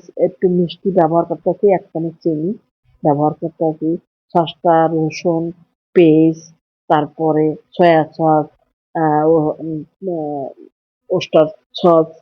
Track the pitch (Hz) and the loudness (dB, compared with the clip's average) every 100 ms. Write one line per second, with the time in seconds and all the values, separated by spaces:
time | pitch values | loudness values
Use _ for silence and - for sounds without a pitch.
0 | - - 180 - 185 180 170 - 196 185 | -4 -4 -4 -2 -2 0 -2 -4 -4 0
1 | 160 170 170 160 - 165 202 180 - 165 | 0 0 -2 -4 -6 -2 0 0 -4 -8
2 | 165 165 175 151 165 214 _ _ _ _ | -8 -6 -6 -4 -6 -8 _ _ _ _
3 | 160 143 151 156 165 - 160 156 160 170 | -2 0 -2 -4 -10 -6 -6 -4 -6 -6
4 | _ _ _ 180 160 - 175 165 160 160 | _ _ _ -2 -2 -2 0 2 2 0
5 | 160 - 180 165 170 - _ _ _ - | -4 -4 -4 -4 -6 -10 _ _ _ 2
6 | 165 156 160 160 - _ _ _ - 156 | 4 6 4 0 -8 _ _ _ -2 -2
7 | 143 - 160 156 156 151 _ - 175 160 | -2 -4 -2 0 0 -4 _ 0 2 4
8 | 156 - 160 156 147 _ _ _ _ - | 0 -2 0 2 0 _ _ _ _ -4
9 | 160 151 156 165 151 - 160 156 143 _ | 0 2 2 2 0 -4 -8 -10 -12 _
10 | 190 170 151 147 131 - - _ _ _ | -8 -8 -6 -8 -10 -14 -20 _ _ _
11 | - 180 - 165 156 - _ - 185 165 | -6 -6 0 2 2 -2 _ -2 2 4
12 | 160 - | 2 -6